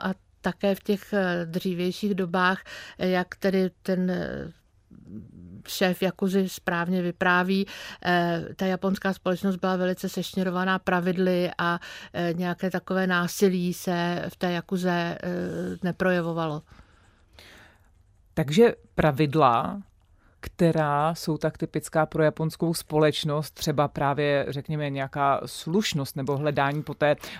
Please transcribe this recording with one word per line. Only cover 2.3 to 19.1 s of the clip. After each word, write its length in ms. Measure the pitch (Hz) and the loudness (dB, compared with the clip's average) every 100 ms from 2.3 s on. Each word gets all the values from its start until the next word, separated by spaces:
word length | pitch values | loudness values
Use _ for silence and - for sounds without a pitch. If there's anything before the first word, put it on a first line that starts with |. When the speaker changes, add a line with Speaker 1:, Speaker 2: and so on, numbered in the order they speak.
| 185 180 190 - - - - | 2 2 0 -6 -16 -16 -4
Speaker 1:
eh, 80 | 185 | 0
jak 260 | 185 185 - | 2 0 -2
tedy 340 | 196 190 185 - | 2 2 2 -2
ten, 280 | - 185 185 | -2 0 0
eh, 400 | 180 67 - 151 - _ _ _ - - 104 - 87 87 95 - | 0 -4 -6 -10 -14 _ _ _ -20 -18 -16 -16 -18 -18 -16 -12
šéf 340 | - 185 175 | -2 0 2
Jakuzy 480 | 185 - 196 196 185 | -2 0 0 0 0
správně 520 | - - 175 170 185 | -4 -4 -2 0 0
vypráví, 680 | 175 170 185 180 180 196 196 - - - - | 0 0 4 4 4 2 0 -6 -14 -6 0
eh, 400 | 175 175 170 - - | 2 2 0 -4 -4
ta 100 | 190 | -2
japonská 480 | 185 190 190 196 | 0 0 0 -2
společnost 420 | 185 185 180 196 185 | -2 -2 0 0 0
byla 200 | 190 185 | 0 0
velice 340 | 180 185 185 | 0 -2 -4
sešněrovaná 720 | - 175 - 185 180 185 185 | -4 -4 -2 -2 0 0 0
pravidly 720 | - 180 180 180 185 180 180 - | 0 0 2 2 2 2 0 -2
a, 220 | 170 175 - - - | -2 -2 -6 -16 -10
eh, 200 | - 175 170 | -4 -2 -2
nějaké 340 | 180 175 190 | -2 -2 -2
takové 360 | 175 - 185 185 | -4 -2 0 2
násilí 640 | 175 175 - 202 185 175 | 2 0 2 2 4 0
se 520 | 175 - 175 175 175 170 | -2 -2 -2 0 -2 -6
v 60 | - | -4
té 160 | 180 | -4
Jakuze, 680 | 175 - 185 180 175 170 - | -2 -4 -2 0 0 -2 -4
eh, 40 | 180 180 180 170 180 175 | -6 -4 -4 -6 -6 -4
neprojevovalo. 800 | 180 - 185 180 165 165 160 151 - - - _ _ _ _ - - - - _ _ _ _ _ _ | -4 0 2 2 0 -2 -4 -4 -10 -20 -20 _ _ _ _ -20 -20 -20 -20 _ _ _ _ _ _
Speaker 2:
Takže 400 | - 143 151 240 - - - | -4 2 6 6 4 -4 2
pravidla, 840 | 156 | 2